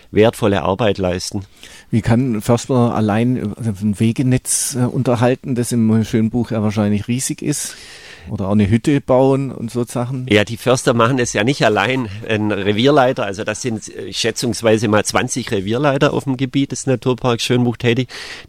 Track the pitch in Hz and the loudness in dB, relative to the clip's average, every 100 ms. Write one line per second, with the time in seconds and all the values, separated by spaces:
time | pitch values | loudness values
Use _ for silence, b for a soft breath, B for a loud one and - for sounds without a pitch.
0 | B 95 110 - 110 98 82 98 110 98 | B 4 4 4 2 2 0 0 0 0
1 | 90 90 - 104 95 B B B B 117 | -2 -2 -6 -8 -10 B B B B -2
2 | 113 113 131 107 - 117 - 127 120 101 | 2 2 0 -2 0 0 0 2 2 2
3 | 107 107 123 127 104 - 117 95 104 101 | 0 2 0 0 -4 -6 -6 -2 -2 0
4 | 117 117 131 127 - - - 123 123 143 | 0 0 0 0 0 -4 -4 -2 -2 0
5 | 113 113 135 131 147 120 120 120 110 110 | 0 2 2 0 -2 -4 -2 0 2 2
6 | 107 113 110 123 110 110 107 104 104 104 | 2 0 0 0 -2 -2 -2 0 0 0
7 | 110 123 135 147 - 147 - B B B | -2 -4 -4 -4 -4 -4 -8 B B B
8 | B B - 101 95 107 95 113 - 143 | B B -10 -6 0 2 4 2 2 0
9 | - 127 135 135 135 - 113 120 120 120 | 2 4 4 2 -2 -6 -6 -4 -4 -4
10 | 120 131 127 104 104 113 127 127 147 117 | -6 -6 2 2 2 -2 0 2 2 4
11 | 117 135 120 110 113 143 120 104 101 131 | 2 2 0 0 0 2 2 2 2 0
12 | 110 101 110 107 107 101 98 104 135 147 | -4 -8 -4 -2 0 0 0 2 4 4
13 | 127 131 104 98 107 110 127 107 - - | 4 0 -4 -6 -6 -6 -4 -6 -8 -12
14 | 104 95 113 - 120 104 110 110 107 104 | -10 -4 -4 -2 -4 0 2 2 4 2
15 | - 104 123 135 - 101 95 120 147 139 | 2 0 -2 -4 -4 -4 -2 0 0 2
16 | 147 - 139 127 131 139 139 127 135 123 | 2 2 -2 -2 -2 -2 -2 -2 -2 0
17 | 131 123 127 117 - 123 120 113 120 117 | 0 0 0 0 0 2 0 0 0 0
18 | 127 B B B | -2 B B B